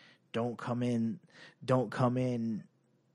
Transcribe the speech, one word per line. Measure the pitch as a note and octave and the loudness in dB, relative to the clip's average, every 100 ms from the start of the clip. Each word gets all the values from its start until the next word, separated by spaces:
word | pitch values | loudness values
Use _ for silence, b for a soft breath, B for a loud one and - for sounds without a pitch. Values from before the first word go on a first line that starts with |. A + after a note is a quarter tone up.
| b b - | b b -8
"Don't | A2+ A#2+ A2+ | -4 -2 -4
come | A#2+ A#2+ | -4 0
in, | B2 A#2 A2+ G2+ - b b b | 2 2 0 -2 -10 b b b
don't | B2+ B2+ G#2+ | 2 2 2
come | - B2+ B2+ | 2 2 2
in | B2+ A#2+ A2+ G#2+ - _ _ _ _ | 0 0 -2 -4 -8 _ _ _ _